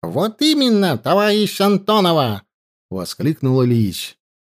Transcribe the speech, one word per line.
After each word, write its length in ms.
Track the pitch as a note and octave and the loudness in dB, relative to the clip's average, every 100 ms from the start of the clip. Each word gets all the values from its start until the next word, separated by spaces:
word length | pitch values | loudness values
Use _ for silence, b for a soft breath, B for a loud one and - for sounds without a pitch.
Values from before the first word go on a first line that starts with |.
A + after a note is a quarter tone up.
"Вот 400 | E3+ E3+ G#3 A3 | -8 -4 -4 -2
именно, 560 | D4+ D4 C4 G#3+ F#3+ A2+ | 0 2 2 2 2 -2
товарищ 600 | - F#3 G#3 G#3 G#3 - | 0 0 2 0 0 0
Антонова!" 800 | G3+ G3 G3 G#3+ F#3 E3 B2 G2+ - _ _ _ - | 0 0 0 2 2 2 0 -4 -12 _ _ _ -12
воскликнул 760 | F#2 F2 - C#3 D#3 C3+ C3 | -10 -10 -6 -4 -2 0 2
Ильич. 540 | B2 A#2+ G#2 F2 - - _ _ _ | 2 2 0 -2 -10 -16 _ _ _